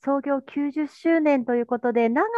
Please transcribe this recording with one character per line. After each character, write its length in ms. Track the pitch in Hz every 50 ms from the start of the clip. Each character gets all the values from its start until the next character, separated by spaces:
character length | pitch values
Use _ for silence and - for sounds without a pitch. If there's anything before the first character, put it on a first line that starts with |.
| -
創 180 | 269 277 277
業 200 | 269 285 277 269
九 300 | 269 - - 285 285 285
十 160 | 262 311 302 285
周 320 | - - - 330 330 330
年 260 | 311 302 285 269 233
と 80 | - 240
い 80 | 240
う 40 | 233 -
こ 100 | 247 226
と 160 | - 240 220
で、 160 | 233 233 226
長 160 | 233 285 381 440 466